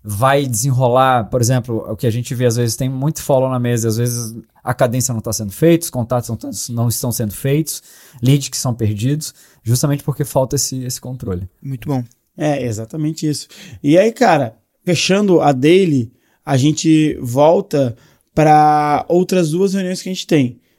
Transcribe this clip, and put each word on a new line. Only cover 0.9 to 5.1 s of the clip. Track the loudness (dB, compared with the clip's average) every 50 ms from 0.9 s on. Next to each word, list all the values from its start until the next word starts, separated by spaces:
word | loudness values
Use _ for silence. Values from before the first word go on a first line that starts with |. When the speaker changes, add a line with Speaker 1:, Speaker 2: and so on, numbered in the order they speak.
| 4 4 4 4 2 2 0
Speaker 1:
por | -2 -2 0
exemplo, | 0 2 0 0 -2 -4 -6 -6 -6 -8
o | -8
que | -4 -2
a | -2
gente | -2 -2 -6 -6 -2
vê, | 0 0
às | 0 2
vezes, | 0 -2 -2 -2
tem | -4 -4
muito | -4 -4 -2 -2 -4 -4 -4
follow | -2 0 2 2 2 0
na | 0 -2
mesa, | 0 0 0 0 0 0
às | 0
vezes | 0 -2 -2 -2 -6 -8 -10 -12 -14 -18 _ _ _ _
a | -6 -2
cadência | 0 0 0 0 -2 -2 -2